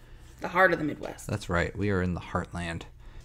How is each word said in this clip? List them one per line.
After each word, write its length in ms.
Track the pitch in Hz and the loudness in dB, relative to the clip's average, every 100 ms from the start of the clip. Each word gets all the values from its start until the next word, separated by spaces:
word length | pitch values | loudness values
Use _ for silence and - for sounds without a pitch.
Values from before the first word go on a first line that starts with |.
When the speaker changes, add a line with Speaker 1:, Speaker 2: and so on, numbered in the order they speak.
| - - - - | -16 -16 -16 -8
Speaker 1:
The 80 | - | 0
heart 240 | 180 185 | 2 4
of 60 | 160 | 4
the 60 | |
Midwest. 420 | 151 - - - - | 2 -2 -4 -6 -2
Speaker 2:
That's 220 | 104 - | -2 2
right. 260 | 87 82 - | 4 4 2
We 140 | 101 | 2
are 120 | 95 | 4
in 120 | 90 | 4
the 60 | 85 | 0
heartland. 600 | - 90 - 87 87 85 - - - - | 0 -2 0 -4 -2 -4 -6 -14 -14 -4